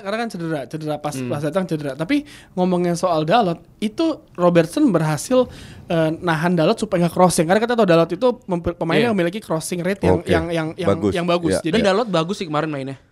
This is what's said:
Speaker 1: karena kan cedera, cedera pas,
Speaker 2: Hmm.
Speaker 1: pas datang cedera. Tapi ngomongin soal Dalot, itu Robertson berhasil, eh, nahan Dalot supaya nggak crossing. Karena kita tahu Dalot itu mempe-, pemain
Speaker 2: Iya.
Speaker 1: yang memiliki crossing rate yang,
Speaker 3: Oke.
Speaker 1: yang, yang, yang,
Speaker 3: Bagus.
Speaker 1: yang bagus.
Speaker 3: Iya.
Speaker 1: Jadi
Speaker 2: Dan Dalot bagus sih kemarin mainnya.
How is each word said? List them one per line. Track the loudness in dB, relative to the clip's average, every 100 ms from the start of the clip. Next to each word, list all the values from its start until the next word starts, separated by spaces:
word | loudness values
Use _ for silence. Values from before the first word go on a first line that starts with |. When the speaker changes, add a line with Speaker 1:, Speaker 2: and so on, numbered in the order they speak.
| -6
Speaker 1:
karena | -6
kan | -6
cedera, | -6 -6 -6 -8
cedera | -8 -6 -6
pas, | -6
Speaker 2:
Hmm. | -6 -6
Speaker 1:
pas | -4
datang | -2 -2 -2
cedera. | -4 -6 -6
Tapi | -2 -2 -4 -14 -10
ngomongin | -2 0 2 0
soal | 0 0 0 2
Dalot, | 2 2 -2 -10 -8
itu | -6 -2 -2 -2 -8 0
Robertson | 4 4 2 2 2
berhasil, | 2 0 -2 0 0 0 -4 -20 -14 -4
eh, | 0 0
nahan | 0 -2 0 2
Dalot | 2 2 2
supaya | 0 0 0
nggak | 4
crossing. | 4 4 2
Karena | 2
kita | 2
tahu | 2 4
Dalot | 4 4
itu | 0 -2 -2 -4
mempe-, | -4 -4 -4
pemain | 0
Speaker 2:
Iya. | 2 2
Speaker 1:
yang | 2
memiliki | 0 -2
crossing | -4 -4 -4 -4
rate | -4 0 2
yang, | 2
Speaker 3:
Oke. | 2
Speaker 1:
yang, | 0 0
yang, | -4 -4 -4
yang, | -2
Speaker 3:
Bagus. | 0 0 0
Speaker 1:
yang | 0
bagus. | 0 0 0
Speaker 3:
Iya. | 0
Speaker 1:
Jadi | 0
Speaker 2:
Dan | 2
Dalot | 2 0
bagus | 0 -2 -4
sih | -4
kemarin | -4 -4
mainnya. | -6 -8 -12 _